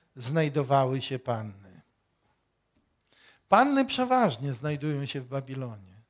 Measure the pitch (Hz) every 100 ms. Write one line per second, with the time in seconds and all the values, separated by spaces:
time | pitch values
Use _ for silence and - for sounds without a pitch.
0 | _ 131 120 160 151 147 131 139 131 131
1 | - 131 127 113 107 98 95 90 _ _
2 | _ _ _ _ _ _ _ _ _ _
3 | _ _ - _ _ 202 277 269 262 -
4 | 254 254 202 110 139 117 151 143 151 139
5 | 139 139 123 135 135 135 123 104 92 98